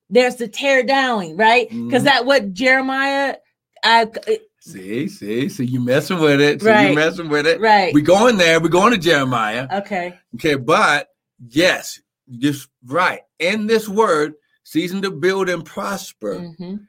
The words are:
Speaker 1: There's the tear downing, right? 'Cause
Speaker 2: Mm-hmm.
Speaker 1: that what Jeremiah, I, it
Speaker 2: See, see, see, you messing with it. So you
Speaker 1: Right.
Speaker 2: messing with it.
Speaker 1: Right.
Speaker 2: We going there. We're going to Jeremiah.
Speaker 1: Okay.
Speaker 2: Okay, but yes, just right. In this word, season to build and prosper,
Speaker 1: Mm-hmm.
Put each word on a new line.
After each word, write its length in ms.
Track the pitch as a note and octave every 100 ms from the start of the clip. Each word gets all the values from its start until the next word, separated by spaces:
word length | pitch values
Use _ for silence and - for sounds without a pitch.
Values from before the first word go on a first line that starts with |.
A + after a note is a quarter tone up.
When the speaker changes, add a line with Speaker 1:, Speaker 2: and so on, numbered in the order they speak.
| -
Speaker 1:
There's 240 | G#3+ B3 B3
the 120 | A#3+
tear 340 | - C#4 C4+
downing, 540 | A#3 C4+ C4 A3+ E3+ D#3
right? 320 | A3 B3 A3+
'Cause 60 | A#3
Speaker 2:
Mm-hmm. 260 | A#3 B3
Speaker 1:
that 220 | C#4+ C4 A#3+
what 260 | C#4 G3+
Jeremiah, 840 | F3+ C4 C4 C4 C4+ C#4 C#4 C#4 - _ _ _ _
I, 240 | G#3+ A3+ A3+ - -
it 160 | G#3+ - _
Speaker 2:
See, 460 | - F#2+ F#2 A#2 D3
see, 400 | - G2+ A2+ C#3
see, 160 | -
you 160 | B2 B2+
messing 380 | B2 C3+ D#3+ F3+
with 200 | D#3 C#3
it. 200 | D3 C#3+
So 60 | G#3+
you 60 |
Speaker 1:
Right. 200 | G#3+ G3+
Speaker 2:
messing 360 | D3 D#3+ F3 E3
with 160 | D3 D3+
it. 140 | E3
Speaker 1:
Right. 340 | A3 G#3+ F3+
Speaker 2:
We 80 | D3
going 340 | D3 F#3+ B3 G#3+
there. 240 | E3+ E3
We're 80 | E3
going 240 | F3 G#3+
to 60 | A#3
Jeremiah. 680 | E3 D3 C3 B2 G#2+ A2+ C3+
Speaker 1:
Okay. 460 | G3 G3+ G3 F3 F3+ _
Speaker 2:
Okay, 220 | - E3 C#3
but 520 | A#2+ F#3 F#3 D3 C#3 _ _ _ A#2+
yes, 500 | B2+ F3 A#2 - - _ _ _ A#2+
just 320 | C#3+ C#3 - _
right. 360 | B2 D3+ F3 G#2 - -
In 280 | E3 G#3+ G#3
this 200 | A3+ G#3+
word, 460 | G3+ A3 D#3 D3+ D3+ _ _
season 380 | _ D#3 F3 G3
to 100 | F#3+
build 380 | D3+ F3 F#3+ F3+
and 160 | F3
prosper, 680 | D#3+ - G3+ F#3+ - - G#2
Speaker 1:
Mm-hmm. 420 | G2 F3 E3 F3+ G#3